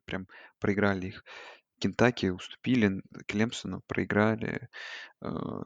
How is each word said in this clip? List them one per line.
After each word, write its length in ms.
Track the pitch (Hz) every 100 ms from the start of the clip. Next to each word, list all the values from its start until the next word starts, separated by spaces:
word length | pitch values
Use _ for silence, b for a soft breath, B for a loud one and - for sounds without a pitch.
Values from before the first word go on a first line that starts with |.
прям 240 | - 95 95 B B _
проиграли 480 | 101 98 101 95 92
их. 160 | - B B B B _ _
Кентаки 460 | 101 92 117 - 98
уступили, 600 | 90 - - 113 127 104
н-, 160 | 95 - - -
Клемсону 560 | 104 117 - 98 92 -
проиграли, 800 | - 95 101 107 110 - - 123 B B B B _
э, 80 | - - - -